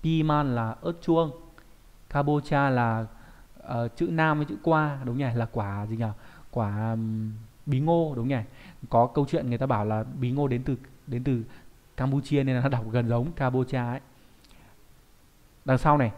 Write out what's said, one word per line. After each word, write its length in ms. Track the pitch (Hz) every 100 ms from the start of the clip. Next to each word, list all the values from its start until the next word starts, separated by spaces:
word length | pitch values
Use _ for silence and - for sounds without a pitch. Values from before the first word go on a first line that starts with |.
piman 520 | 160 160 156 147 143 120
là 200 | 113 110
ớt 120 | 165 170
chuông, 300 | - 165 160 131 - - - - - - -
kabocha 600 | 143 143 147 143 147 139
là, 360 | 127 117 113 113 - - - - -
ờ, 280 | - 123 117
chữ 200 | - 170
nam 260 | 160 160 151
với 80 | 147
chữ 120 | -
qua, 360 | - 156 151 139
đúng 140 | 127 120
nhỉ? 100 | 135 117
Là 100 | 117
quả 340 | - 101 101 107
gì 120 | 113
nhỉ? 80 | 113 104 - - -
Quả, 400 | 123 104 101 110
ừm, 400 | 113 110 110 110 110 113 - -
bí 140 | 131
ngô, 340 | 151 170 160 127
đúng 120 | 120
nhỉ? 100 | 131 107 - - - -
Có 180 | 117 123
câu 180 | - 139
chuyện 200 | 160 131
người 80 | 117
ta 80 | 131
bảo 200 | 113 104
là 180 | 107 110 143
bí 120 | 127
ngô 160 | 135 143
đến 160 | 123
từ, 120 | 131 127 - - -
đến 160 | 120
từ 200 | 131 123 113 - - - - -
Campuchia 460 | 131 143 - 143
nên 120 | 135 127
là 60 |
nó 80 | 131
đọc 140 | 123 110
gần 180 | 120 117
giống 220 | 117 139
kabocha 600 | - 131 127 127 131 120
ấy. 80 | 127 - - - - - - - - - - - - - _ - - -
Đằng 120 | 131
sau 200 | 156 147
này 140 | 120